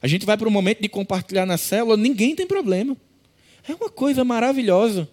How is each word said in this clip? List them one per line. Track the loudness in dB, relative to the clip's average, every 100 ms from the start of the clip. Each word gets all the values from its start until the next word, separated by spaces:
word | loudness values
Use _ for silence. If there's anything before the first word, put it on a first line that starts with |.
A | 0
gente | -2 0
vai | 0
pro | 2
momento | 0 0 0
de | -4
compartilhar | -6 -4 -4 -2 -2 0
na | -2
célula, | -2 -2 2 2
ninguém | 2 2 0 0
tem | -2
problema. | -2 0 0 -2 -6 _ _ _ _ _ _ -12
É |
uma | -8 -8
coisa | -2 0 0
maravilhosa. | 0 2 0 0 4 4 4 0 -6